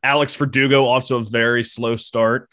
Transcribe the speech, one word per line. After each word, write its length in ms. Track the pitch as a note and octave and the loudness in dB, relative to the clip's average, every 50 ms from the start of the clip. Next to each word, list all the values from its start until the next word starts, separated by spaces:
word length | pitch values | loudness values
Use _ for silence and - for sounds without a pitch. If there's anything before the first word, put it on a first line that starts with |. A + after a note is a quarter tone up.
Alex 320 | - C3+ C#3+ D3 D3 C#3 - | -2 0 0 0 0 -2 -2
Verdugo 500 | - C#3+ C3+ - C#3 C3+ C3+ C#3 C#3 C3+ | -4 -4 -2 0 0 2 4 4 4 4
off 220 | A#2+ B2 C3 B2+ | 4 2 0 0
to 80 | - C3 | -2 -2
a 40 | A#2+ | -4
very 420 | A2+ G#2 A2+ A#2 A2+ A#2 A#2+ A#2+ A2+ | -2 -2 -2 0 0 2 0 0 -2
slow 320 | - - - A#2 A#2 A#2 | -4 -6 -4 -4 -4 -4
start. 520 | A2 - - - A#2 A2+ A2+ A#2 C3 - _ | -4 -6 -4 -2 0 2 2 0 -2 -4 _